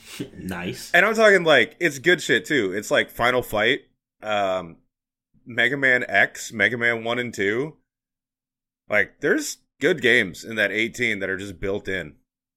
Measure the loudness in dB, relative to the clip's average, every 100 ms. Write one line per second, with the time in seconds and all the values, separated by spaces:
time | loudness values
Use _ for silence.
0 | -20 -14 -14 -12 -10 -8 -8 -10 -2 2
1 | 2 4 6 6 6 4 4 0 -4 0
2 | 2 2 2 0 2 0 0 -4 -2 0
3 | 0 0 0 0 0 0 0 0 -4 _
4 | _ _ -4 0 0 -2 -4 -16 _ _
5 | _ _ _ _ -12 -2 -2 0 2 2
6 | 2 0 0 -2 -12 -2 0 0 0 -2
7 | -2 -4 -4 -2 -2 0 -4 -10 _ _
8 | _ _ _ _ _ _ _ _ _ 0
9 | 0 _ 0 0 -2 -10 _ _ 0 2
10 | 4 4 2 -6 -10 -2 -2 0 -4 -2
11 | -4 -2 -4 -6 -8 -8 -6 -4 -4 -6
12 | -8 -14 _ _ _